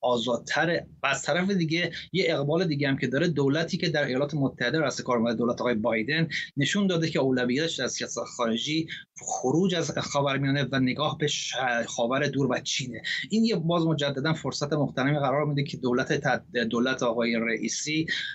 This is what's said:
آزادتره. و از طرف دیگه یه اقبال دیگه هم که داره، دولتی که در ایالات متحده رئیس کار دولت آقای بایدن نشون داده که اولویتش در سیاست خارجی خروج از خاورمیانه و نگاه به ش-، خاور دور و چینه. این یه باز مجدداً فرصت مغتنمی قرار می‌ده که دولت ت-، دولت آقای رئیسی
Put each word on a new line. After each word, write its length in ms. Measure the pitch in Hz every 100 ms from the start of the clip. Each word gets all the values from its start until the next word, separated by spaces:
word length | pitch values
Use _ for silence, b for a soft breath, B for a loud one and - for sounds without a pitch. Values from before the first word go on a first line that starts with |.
آزادتره. 840 | 123 120 113 117 - - 165 160 - -
و 40 | 135
از 140 | 139
طرف 280 | - 156 185
دیگه 420 | 202 160 165 180 B B
یه 120 | 170 185
اقبال 380 | 151 143 165 180
دیگه 200 | 139 139
هم 100 | 135
که 100 | 131
داره، 200 | 131 175
دولتی 500 | 135 139 147 165 185
که 120 | 175
در 160 | 151 135
ایالات 280 | 127 143
متحده 460 | 151 135 - 123 156
رئیس 220 | 143 -
کار 320 | - 123 117
دولت 280 | 113 120 117
آقای 140 | 120 113
بایدن 520 | 107 147 143 156 165 B B -
نشون 300 | 135 202 196
داده 220 | 170 160
که 100 | 160
اولویتش 560 | 135 127 123 127 165 160
در 120 | 120
سیاست 320 | - 120 - 113 -
خارجی 500 | 117 113 123 156 160 B B -
خروج 540 | - - 127 151 190 170
از 160 | 143
خاورمیانه 760 | 135 - 143 139 135 139 139 139
و 80 | 135
نگاه 380 | 127 127 151 -
به 100 | 151
ش-، 280 | - - 123 127 120 117
خاور 400 | - 117 131 143
دور 200 | 139 131
و 80 | 127
چینه. 420 | - - 127 117 B B B
این 160 | 214 226
یه 100 | 196
باز 300 | 160 170 165
مجدداً 480 | 151 143 143 147
فرصت 400 | 160 139 - 143
مغتنمی 460 | 156 139 - 131 147
قرار 260 | 139 135 151
می‌ده 180 | 143
که 140 | 139 127
دولت 360 | 127 120 131
ت-، 440 | 143 139 120 - 120
دولت 460 | 113 117 123 127
آقای 320 | 123 117 117 117
رئیسی 720 | 113 113 - - - 156 160 B B